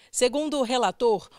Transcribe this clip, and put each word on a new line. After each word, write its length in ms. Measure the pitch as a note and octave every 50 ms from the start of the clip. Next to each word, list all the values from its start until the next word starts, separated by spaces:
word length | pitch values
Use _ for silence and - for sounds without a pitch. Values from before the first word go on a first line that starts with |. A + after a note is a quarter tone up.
| _ _
Segundo 480 | - - B3 A#3+ A3+ C#4+ D#4 D4+ C#4+ C#4+
o 20 |
relator, 640 | B3+ A3 C4 B3+ A#3 F#3+ - - B3 A#3 G#3+ F3+ - - -